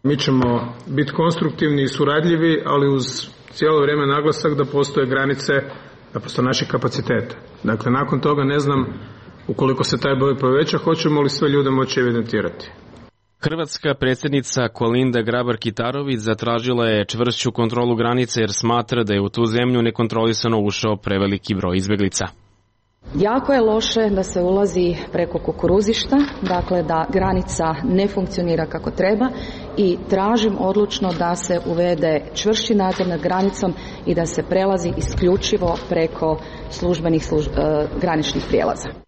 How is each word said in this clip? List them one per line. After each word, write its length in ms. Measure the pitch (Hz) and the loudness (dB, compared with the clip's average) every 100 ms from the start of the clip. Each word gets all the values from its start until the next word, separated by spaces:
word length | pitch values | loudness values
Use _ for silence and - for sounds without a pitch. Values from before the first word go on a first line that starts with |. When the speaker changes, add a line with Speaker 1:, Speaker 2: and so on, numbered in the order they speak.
Speaker 1:
Mi 140 | 135 143 | 0 0
ćemo 580 | - 131 123 120 117 - - | 2 2 2 0 -2 -12 -6
biti 260 | 135 143 | -2 -2
konstruktivni 680 | - 165 170 160 - 156 143 | 0 0 2 -2 0 0 2
i 60 | 135 | 0
suradljivi, 720 | - 143 151 170 165 165 160 - | 0 2 2 2 2 2 2 0
ali 280 | 143 143 135 | 2 2 2
uz 80 | 123 - - - - | -2 -8 -12 -18 -20
cijelo 300 | - 151 156 | -2 2 4
vrijeme 260 | 143 151 139 | 2 2 0
naglasak 480 | 143 151 147 165 | 2 0 0 -2
da 100 | 143 | 0
postoje 420 | 131 143 139 - 131 | 0 0 0 0 0
granice 460 | 135 135 139 - 139 - - - - - | 0 0 -2 0 0 -2 -16 -18 -20 -10
naprosto 280 | - 107 - | -10 -6 -2
naših 260 | 127 117 135 | 0 0 -2
kapaciteta. 680 | 123 123 135 - 117 - - - - | -2 -2 -4 -2 -2 -2 -12 -18 -6
Dakle, 280 | - 107 120 | -2 -2 0
nakon 280 | 127 143 139 | 0 0 0
toga 240 | 147 147 | 2 2
ne 140 | 135 143 | 2 2
znam, 280 | 143 139 123 - - - - - - | 2 0 -2 -6 -14 -18 -20 -14 -8
ukoliko 360 | 120 131 131 | 0 0 2
se 160 | 127 127 | 0 0
taj 140 | 143 | 0
broj 240 | 135 139 135 | 2 2 2
poveća, 400 | 131 135 151 190 | 2 2 2 0
hoćemo 420 | 160 165 160 147 | 0 2 2 2
li 80 | 139 | 2
sve 200 | - 151 | 2 2
ljude 220 | 143 135 | 2 2
moći 300 | 131 131 - | 2 0 2
evidentirati. 680 | 123 117 113 107 90 - - - - - - _ _ _ | 2 0 0 -2 -2 -6 -18 -20 -20 -20 -20 _ _ _
Speaker 2:
Hrvatska 500 | 151 165 151 - 151 131 | -4 -4 -6 -4 -2 0
predsjednica 680 | 131 123 151 139 - - 120 | 0 0 0 -2 -2 -2 -2
Kolinda 540 | - 117 123 131 120 | 0 0 2 2 0
Grabar-Kitarović 920 | 110 123 123 113 117 107 117 135 143 120 | 0 -2 -2 -2 -4 -4 -4 -4 -4 -2
zatražila 680 | 107 110 117 117 120 120 117 | -2 -2 0 -2 0 0 2
je 180 | 107 | 2
čvršću 480 | 101 113 123 110 131 | 0 0 0 0 -2
kontrolu 420 | 113 113 120 120 | 0 0 0 0
granice 460 | 117 117 123 123 120 | 2 2 0 0 0
jer 120 | 107 | -2
smatra 520 | 95 113 120 113 120 | 0 0 0 0 -2
da 100 | 107 | 0
je 60 | 101 | 0
u 80 | 98 | 0
tu 160 | - | 0
zemlju 380 | 117 117 123 123 | 0 2 2 2
nekontrolisano 760 | 117 113 113 113 113 110 117 113 | 2 0 -2 2 0 0 0 2
ušao 360 | 104 95 110 101 | 0 0 -2 -2
preveliki 580 | - 98 98 98 - | -2 0 0 -2 -2
broj 220 | 98 92 92 | -2 0 0
izbeglica. 500 | 95 104 98 - 95 - _ _ _ _ _ _ - | 0 0 0 0 -6 -10 _ _ _ _ _ _ -8
Speaker 3:
Jako 380 | 143 202 254 262 | 0 2 2 2
je 80 | 269 | 2
loše 400 | 220 214 220 226 | 4 2 0 0
da 220 | 214 196 | 2 0
se 180 | 185 180 | -2 0
ulazi 540 | 180 190 202 175 175 165 - | 2 2 2 2 0 -2 -4
preko 260 | - 170 165 | -4 -2 -2
kukuruzišta, 760 | 160 160 170 190 208 220 - 277 285 - | -6 -2 2 2 2 0 2 2 2 -2
dakle 400 | 185 180 175 180 | -2 -2 0 -2
da 240 | 156 165 160 | 0 -2 0
granica 640 | 190 190 185 180 - 160 151 | 0 2 0 -2 -2 -2 0
ne 240 | - 185 202 | 0 2 2
funkcionira 580 | 202 185 - 175 165 156 | -2 -4 -2 0 0 -2
kako 240 | 160 - | -4 -6
treba, 380 | - 185 208 254 - - - - - | 0 2 2 0 -2 -10 -12 -8 0
i 200 | 190 180 - | 0 0 -2
tražim 420 | 190 202 233 220 196 | 0 2 2 2 0
odlučno 540 | 185 196 202 - 185 165 | 0 2 0 0 -2 0
da 160 | 170 | -2
se 260 | 175 - 175 175 | -2 -2 -2 0
uvede 540 | 165 175 165 165 151 - | 0 2 2 2 0 -2
čvršći 400 | - 208 214 - | -4 0 0 2
nadzor 320 | 208 190 185 180 | 2 2 0 -2
nad 160 | 170 | -2
granicom 500 | 175 185 196 - 180 160 - - - | 0 2 0 0 -4 -4 -10 -8 -2
i 80 | |
da 120 | 170 165 | 0 0
se 160 | - - | -4 0
prelazi 440 | 185 196 185 175 160 | 2 2 0 0 -2
isključivo 760 | - - 180 196 - 208 180 170 - | -2 2 2 2 2 0 0 -2 -2
preko 520 | 170 160 160 160 156 - - - | 0 0 0 -2 -2 -6 -14 -12
službenih 520 | - 175 170 165 160 | -4 -2 0 2 0
služ-, 260 | - 151 147 | 2 -2 0
e, 380 | 139 151 151 151 143 | 0 2 0 0 -2
graničnih 440 | 180 156 147 147 - | 0 0 0 -4 0
prijelaza. 400 | - - - - - | 0 0 -2 -8 -14